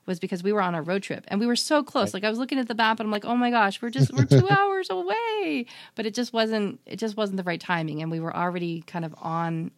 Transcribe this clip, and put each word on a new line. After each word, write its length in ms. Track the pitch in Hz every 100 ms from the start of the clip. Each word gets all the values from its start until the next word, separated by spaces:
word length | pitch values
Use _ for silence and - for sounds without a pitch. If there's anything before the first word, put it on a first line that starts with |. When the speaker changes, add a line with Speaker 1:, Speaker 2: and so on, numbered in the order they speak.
| -
Speaker 1:
was 120 | 175
because 220 | 185 180
we 100 | 196
were 100 | 208
on 120 | 180
a 80 | 170
road 220 | 151 196
trip 220 | - 139 -
and 120 | 202
we 60 | 240
were 100 | 220
so 280 | - 302
close. 240 | - 269 202
Speaker 2:
Right. 80 | 185
Speaker 1:
Like, 80 |
I 60 | 220
was 80 | 226
looking 180 | 254 269
at 100 | 226
the 60 |
map 260 | 220 220 226
and 60 | 214
I'm 60 |
like, 120 | 208 226
"Oh 100 | 247
my 160 | 240
gosh, 300 | 233 196 -
we're 100 | 233
just, 200 | 226 131
we're 140 | 131 -
two 220 | 139 370
Speaker 2:
<laughs> 100 | 392
Speaker 1:
hours 320 | 403 381 370
away." 760 | 370 359 440 466 427 339 277 240 - -
But 140 | - 220
it 80 | 240
just 180 | 233
wasn't, 460 | 226 220 214 202 - -
it 80 | 196
just 200 | 220 208
wasn't 200 | 202 190
the 60 |
right 160 | 180 170
timing. 420 | - 170 156 151
And 80 | 160
we 100 | 165
were 160 | 165 -
already 460 | 175 175 170 165 -
kind 180 | 175 160
of 80 | -
on, 500 | 165 165 165 165 165